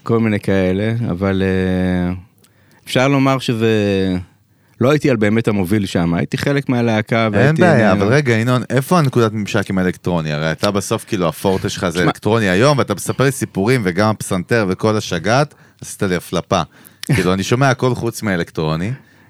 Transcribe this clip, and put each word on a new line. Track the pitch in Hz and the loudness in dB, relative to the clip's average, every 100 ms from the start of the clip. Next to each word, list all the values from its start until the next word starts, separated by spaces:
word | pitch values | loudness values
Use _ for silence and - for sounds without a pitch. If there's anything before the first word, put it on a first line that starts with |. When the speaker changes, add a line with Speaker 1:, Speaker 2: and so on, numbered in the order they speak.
Speaker 1:
כל | - 117 | -2 0
מיני | 113 104 | 2 0
כאלה, | - 98 92 95 107 117 110 | 0 0 2 0 -2 -2 -4
אבל, | 87 98 95 95 | -2 0 0 0
אה, | 95 92 92 92 90 90 92 90 _ _ _ _ _ - | 0 0 0 0 0 -2 -4 -10 _ _ _ _ _ -4
אפשר | 131 131 | 0 2
לומר | 139 135 135 | 2 2 0
שזה, | - 113 113 110 101 98 95 90 87 _ _ _ _ - | -2 0 2 2 2 0 0 -2 -6 _ _ _ _ 0
לא | 117 | 2
הייתי | 151 147 | 2 2
על | 117 | 2
באמת | 104 113 113 | 2 2 0
המוביל | 104 87 107 95 | 0 0 0 0
שם, | 98 85 | 0 0
הייתי | 85 78 - | 0 -2 -4
חלק | 143 143 135 | -2 -2 0
מהלהקה | 123 117 107 107 117 110 | 0 0 0 0 0 0
Speaker 2:
אין | |
Speaker 1:
והייתי | 104 131 165 | 2 2 4
Speaker 2:
בעיה, | 175 151 104 | 4 4 4
Speaker 1:
אני | 101 | 2
Speaker 2:
אבל | 98 | 2
רגע, | 139 135 | 2 2
ינון, | 113 120 127 - | 0 2 0 0
איפה | 123 135 180 | -2 2 2
הנקודת | 139 123 110 | 2 2 0
ממשק | 110 98 107 98 | 0 -2 -2 -2
עם | 95 | 0
האלקטרוני? | 90 - 90 87 78 | -2 -2 -4 -2 -2
הרי | 73 78 | -2 -2
אתה | 80 101 | -2 -2
בסוף, | 98 - 110 - | -2 -2 -6 -4
כאילו, | 101 85 | -2 -2
הפורטה | - 101 95 101 | -2 -2 -2 -4
שלך | - 92 | -4 -4
זה | 82 | 0
Speaker 1:
שמע | 85 | 0
Speaker 2:
אלקטרוני | - 104 113 101 | 0 0 0 2
היום, | 92 135 139 | 2 4 2
ואתה | 104 95 | 0 -4
מספר | - 110 | -4 0
לי | 135 | 0
סיפורים, | 131 110 95 101 131 | -2 -4 -2 0 0
וגם | 92 87 110 | 0 0 0
הפסנתר | 104 - 95 85 120 95 | 0 -4 -6 -2 0 0
וכל | 92 110 107 | 0 0 0
השגעת, | - 87 87 127 151 - - _ | -2 -4 0 0 0 -6 -20 _
עשית | - - | -16 -6
לי | 101 87 | -2 -2
הפלפה. | - 87 - 95 82 - - | -2 -6 0 -2 -2 -10 -20
Speaker 1:
<laughs> | _ - 120 | _ -2 0
Speaker 2:
כאילו, | 90 | 0
אני | 95 | 0
שומע | 95 123 139 | 0 2 2
הכל | 127 127 120 | 2 0 -2
חוץ | 117 - | -6 -6
מהאלקטרוני. | 110 90 85 - 78 80 98 135 - _ _ | -4 -2 -4 -4 -2 -2 -4 -8 -14 _ _